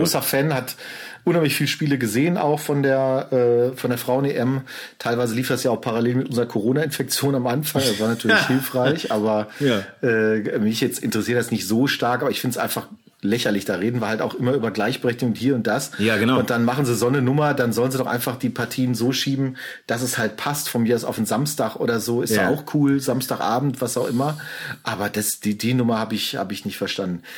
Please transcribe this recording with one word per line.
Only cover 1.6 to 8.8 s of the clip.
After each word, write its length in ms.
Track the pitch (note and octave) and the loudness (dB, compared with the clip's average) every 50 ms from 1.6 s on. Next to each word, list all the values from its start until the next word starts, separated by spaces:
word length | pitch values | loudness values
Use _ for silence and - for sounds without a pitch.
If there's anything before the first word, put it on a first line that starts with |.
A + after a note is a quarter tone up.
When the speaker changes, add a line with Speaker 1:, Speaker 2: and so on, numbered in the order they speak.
| D3 C#3 | 0 -2
Speaker 1:
Spiele 280 | - - D#3 C#3+ C#3 | 0 0 2 2 2
gesehen, 400 | C3 A#2+ G#2+ G#2 B2 D3 F3 F3 | 2 2 2 2 2 2 2 2
auch 240 | E3+ D3+ D3 D3+ D3 | 2 2 2 2 0
von 220 | - - C#3+ C#3+ | 0 0 0 2
der, 920 | C#3 C#3 C3+ C3+ C3+ C3 C3 C3+ C3+ - C3 B2+ B2 A#2+ A#2+ A#2+ A#2+ B2+ | 4 4 4 4 2 2 0 0 0 0 2 4 4 6 6 4 4 2
äh, 20 | B2+ | 0
von 140 | - - C3 | -2 -2 -2
der 100 | A#2+ A#2+ | -2 -2
Frauen-E 340 | - B2+ B2+ C3+ C#3 C#3 C#3 | 0 0 2 2 2 0 0
M. 260 | C3+ A#2+ B2+ C3+ C3+ C3 - - - - - - _ | 0 0 0 0 -2 -4 -8 -14 -14 -14 -16 -16 _
Teilweise 360 | - A#2 A#2+ A#2+ B2 A2+ A2 | -4 -2 0 0 0 0 0
lief 140 | B2 B2+ - | -2 0 -2
das 140 | C3 A#2+ | -2 0
ja 80 | - B2+ | 2 0
auch 100 | A2 G#2+ | 0 0
parallel 360 | - B2 A2 A#2 A#2 A#2+ A#2+ | -2 -2 0 0 0 2 2
mit 120 | C3 C3 - | 0 -2 0
unserer 160 | A#2+ A#2+ A#2 | 0 -2 -2
Corona-Infektion 920 | A#2 - A2 G2 A#2+ B2+ D3 D#3+ D#3 - - C3+ - - - C#3 C#3 C#3 | 0 -2 0 0 2 2 2 0 -2 -2 -6 -4 -4 -2 -2 0 0 0
am 120 | B2+ A#2+ | 0 0
Anfang. 340 | A#2+ B2 D3+ D3+ - - C3+ | 0 -2 -2 -2 -2 -2 0
Das 180 | C3+ B2 G#2 G#2+ | 0 0 0 0
war 80 | A2 A2+ | 0 0
natürlich 300 | A#2 A2+ - A2+ A3 G3 | 0 0 2 2 4 4
Speaker 2:
<laughs> 100 | B2 C3 | 4 2
Speaker 1:
hilfreich, 600 | C3 C3+ C3 - - B2+ | 2 0 0 0 0 0